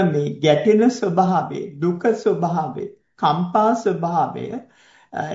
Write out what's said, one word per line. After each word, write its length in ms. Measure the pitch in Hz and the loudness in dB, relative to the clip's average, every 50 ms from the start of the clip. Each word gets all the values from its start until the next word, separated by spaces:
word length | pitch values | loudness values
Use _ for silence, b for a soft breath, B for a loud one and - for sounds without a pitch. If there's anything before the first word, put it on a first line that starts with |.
| 185 | 4
මේ 360 | 170 147 147 147 147 - - | 2 2 0 -2 -2 -4 0
ගැටෙන 440 | 151 156 147 147 - 214 214 214 233 | 2 2 2 4 4 4 4 6 4
ස්වභාවය, 760 | 247 - - 214 190 170 185 185 180 185 160 151 143 143 - - - 143 | 4 2 0 -2 0 2 2 2 2 2 0 0 -2 -8 -10 -10 -10 -8
දුක 280 | 143 160 180 175 175 - 226 220 | -2 -2 -2 -2 0 0 0 0
ස්වභාවය, 720 | - - 214 185 165 170 160 170 170 151 123 123 123 - - - _ _ _ _ | 0 0 0 0 0 0 -2 -2 -2 -4 -4 -6 -8 -10 -12 -12 _ _ _ _
කම්පා 580 | - 180 151 156 170 180 175 - 214 214 226 240 | -2 0 0 2 0 -2 0 2 2 2 2 2
ස්වභාවය, 720 | 233 - 202 175 160 170 170 175 165 143 - - 123 123 - 226 262 - b b b b b b b b b - | 2 0 -2 -2 0 -2 -2 0 0 -2 -2 -4 -8 -8 -8 -10 -10 -12 b b b b b b b b b -8
අ, 80 | - 151 156 | -8 -6 -6